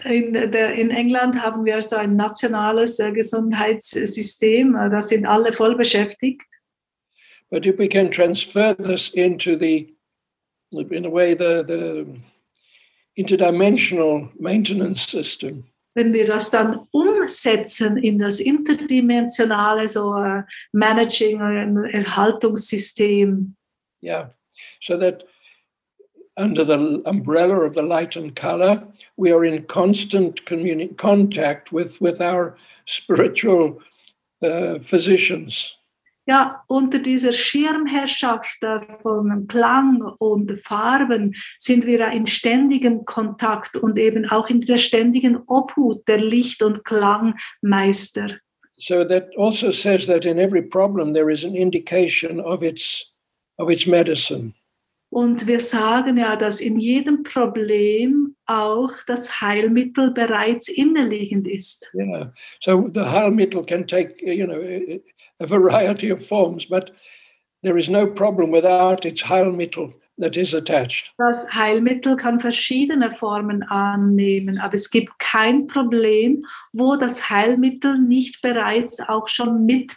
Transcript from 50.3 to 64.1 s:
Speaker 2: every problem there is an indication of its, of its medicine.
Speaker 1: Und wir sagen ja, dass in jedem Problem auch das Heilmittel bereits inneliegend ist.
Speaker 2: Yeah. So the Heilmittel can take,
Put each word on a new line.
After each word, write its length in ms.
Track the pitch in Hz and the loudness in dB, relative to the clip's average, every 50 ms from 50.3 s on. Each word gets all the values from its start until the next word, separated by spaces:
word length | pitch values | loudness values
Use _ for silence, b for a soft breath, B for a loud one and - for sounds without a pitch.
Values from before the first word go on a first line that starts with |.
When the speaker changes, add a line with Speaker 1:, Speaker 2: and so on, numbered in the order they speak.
| 165 175 | 0 2
Speaker 2:
every 240 | 190 196 196 170 | 2 2 2 0
problem 520 | 170 - - 185 196 202 202 185 156 151 151 | -2 0 0 0 0 0 0 -2 -2 0 0
there 160 | 156 156 156 | 0 2 2
is 140 | 151 147 160 | 0 -2 -4
an 100 | 185 196 | -6 -2
indication 840 | 180 185 180 180 170 170 - 170 185 180 160 - - 170 165 170 165 | -2 0 0 0 -2 -4 -2 0 0 2 2 0 -2 -4 -4 -6 -6
of 220 | - 165 185 147 | -6 -6 -4 -2
its, 500 | 165 160 - - - - - - - _ _ _ _ _ _ _ _ _ _ - | -4 -4 -4 -6 -8 -10 -10 -10 -12 _ _ _ _ _ _ _ _ _ _ -6
of 120 | 170 170 | 0 0
its 160 | 170 165 - | 0 0 2
medicine. 640 | 185 175 170 165 170 156 147 - - 151 127 117 110 - _ _ _ _ _ _ _ _ _ _ - - | 4 4 4 4 2 0 -4 -4 -6 -6 -8 -10 -12 -14 _ _ _ _ _ _ _ _ _ _ -6 -2
Speaker 1:
Und 300 | 240 240 233 240 233 214 | 0 0 2 0 0 0
wir 140 | 220 240 240 | -2 0 0
sagen 580 | 240 - 240 220 214 220 233 254 262 269 247 240 | 0 -2 -2 0 0 2 2 2 2 2 2 2
ja, 180 | 233 214 214 | 2 0 0
dass 240 | 214 214 208 202 - | 0 -2 -2 -2 -2
in 180 | - 226 220 220 | -2 -2 -2 0
jedem 440 | 220 240 254 285 285 294 294 285 | 0 0 0 0 2 0 0 -2
Problem 1120 | - - - 262 240 - 214 226 214 208 208 208 208 208 214 226 240 262 285 294 285 285 - _ _ | -2 -4 -2 -2 0 0 0 -2 -2 0 2 2 2 2 2 2 2 2 2 2 0 -2 -4 _ _
auch 480 | - 226 220 214 214 214 233 262 262 - - - | -4 -2 0 0 0 0 0 -2 -4 -6 -8 -8
das 340 | - 240 240 - - - - | -6 -6 -6 -6 -8 -8 -4
Heilmittel 720 | 214 202 208 214 220 226 226 247 254 - - 269 262 254 | -2 -2 0 2 2 2 2 2 0 0 0 0 0 2
bereits 580 | 247 247 233 226 214 208 214 226 240 233 - - | 2 0 0 0 0 0 0 0 0 -2 -4 -6
inneliegend 800 | - - 285 311 320 302 254 208 214 208 202 202 208 196 190 185 | -2 2 2 2 4 2 0 0 -2 -4 -4 -4 -4 -4 -4 -4
ist. 420 | 196 190 - - - - - - - | -6 -6 -6 -8 -10 -10 -12 -12 -8
Speaker 2:
Yeah. 400 | 92 98 - 85 - - 123 B B B B B B | -6 -6 -6 -6 -8 -8 -10 B B B B B B
So 300 | - 185 190 185 247 214 | 0 2 4 4 2 0
the 80 | 165 214 | -2 -4
Heilmittel 640 | 196 127 151 202 214 202 226 220 190 190 190 175 - | -2 0 2 2 2 4 4 2 2 2 0 -4 -4
can 220 | - 170 185 170 | -4 -4 -4 -4
take, 300 | - 180 185 160 - | -2 0 0 -2 -2